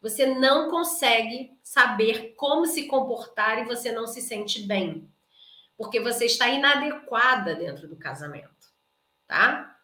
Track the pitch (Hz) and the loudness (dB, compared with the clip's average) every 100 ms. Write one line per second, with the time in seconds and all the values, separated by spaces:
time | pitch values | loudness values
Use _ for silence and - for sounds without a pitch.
0 | 220 - 269 254 262 294 320 339 339 - | -6 2 2 4 4 4 4 0 -2 0
1 | 254 226 220 247 262 _ - - 240 202 | 4 4 2 -6 -12 _ -2 4 4 4
2 | 220 220 - - 285 311 339 311 - 269 | 2 2 -6 -6 0 2 2 -2 0 0
3 | 262 220 - - 214 226 233 240 247 226 | 0 -6 -8 -2 0 0 -4 -6 -4 -6
4 | 226 247 240 214 208 220 202 202 170 156 | -6 -8 -8 -8 -6 -6 -2 -2 -2 -6
5 | - _ _ _ - - _ _ 214 226 | -14 _ _ _ -20 -20 _ _ -6 -4
6 | 240 233 240 - 240 277 277 285 - - | -2 -2 0 2 2 2 2 2 0 -6
7 | - 226 254 240 185 156 170 135 151 165 | -6 2 2 2 0 -4 -6 -10 -16 -14
8 | 147 139 147 143 - _ _ _ _ _ | -12 -10 -12 -14 -18 _ _ _ _ _
9 | _ _ _ - 226 294 277 - | _ _ _ 2 2 2 -8 -20